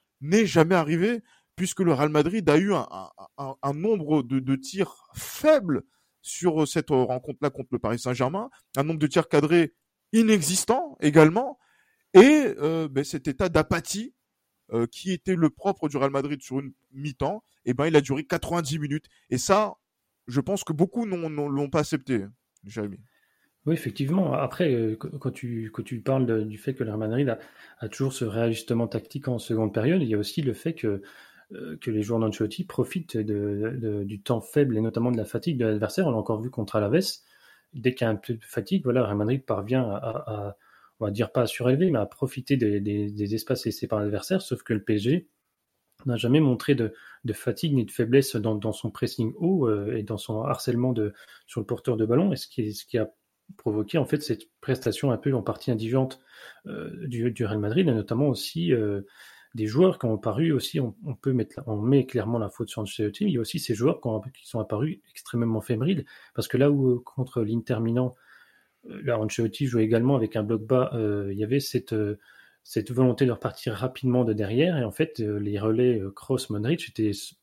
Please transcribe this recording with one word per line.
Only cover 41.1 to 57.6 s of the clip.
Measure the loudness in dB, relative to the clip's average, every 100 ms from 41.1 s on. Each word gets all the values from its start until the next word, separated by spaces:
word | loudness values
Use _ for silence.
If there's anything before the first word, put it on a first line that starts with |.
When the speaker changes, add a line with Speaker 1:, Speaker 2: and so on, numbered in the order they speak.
Speaker 2:
dire | -2 0
pas | 0
à | 0
surélever, | 0 2 4 4
mais | 2
à | -2
profiter | -4 -6 -4 -2 2
des, | 2 0
des, | -2 -2 -2
des | -4 -4
espaces | -4 -4 -4
laissés | -4 -6 -4
par | -2
l'adversaire. | -2 -4 -2 -4
Sauf | -2 -8
que | -4
le | -4
P | 0 0
S |
G | 2 0 -2 _ _ _ _ _ _ _
n'a | -6 -2
jamais | 4 4
montré | 4 2 2
de, | 2 0 -4 -20 -8
de | -6
fatigue | -4 -4 -2 0
ni | 0 0
de |
faiblesse | -2 4 4 4 0
dans, | -2 -2
dans | -2
son | -4 -6
pressing | -4 -4 -2 -4 0
haut, | 0 2 2
euh, | 0 -2 -4
et |
dans | -4 -6
son | -6 -4
harcèlement | -2 -2 -2 0 0
de, | 0 -2 -6 -20 -20 -12
sur | -8
le | -6
porteur | -4 -2 0
de |
ballon. | 2 2 2
Et | 0
ce | -6
qui, | -6 -6
ce | -6
qui | -4 -4
a | -4 _ _ _ -20 -8
provoqué, | -4 -2 0 -2
en | 0
fait, | -2
cette | -2 -6 -8 _
prestation | -4 -2 -2 -2 0
un | 0
peu | 0
en | -2
partie | -2 -6 -2
indigente, | -2 0 0 0 -4 _ -20 -20 -20 -14
euh, | -12 -10 -10 -8
du, | -4 -2
du | -2
Real | -2
Madrid, | -2